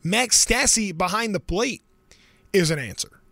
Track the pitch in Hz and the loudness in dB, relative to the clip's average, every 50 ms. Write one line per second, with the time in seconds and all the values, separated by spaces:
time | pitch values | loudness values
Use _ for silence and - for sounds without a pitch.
0 | - 165 202 233 254 220 - - - - 220 247 277 240 - 226 214 196 170 156 | -2 -2 0 0 0 2 4 2 4 4 2 2 4 2 2 2 0 -4 -2 -2
1 | 185 175 190 220 233 226 202 170 - - 165 190 240 285 190 - _ _ _ _ | -2 -2 0 -2 -2 -2 -4 -6 -4 -4 -2 -2 -2 -2 -4 -8 _ _ _ _
2 | _ _ - _ _ _ _ _ _ _ - 196 175 151 160 147 127 104 - - | _ _ -20 _ _ _ _ _ _ _ 2 2 2 2 -2 -4 -6 -10 -8 -10
3 | - - - _ _ _ | -10 -10 -12 _ _ _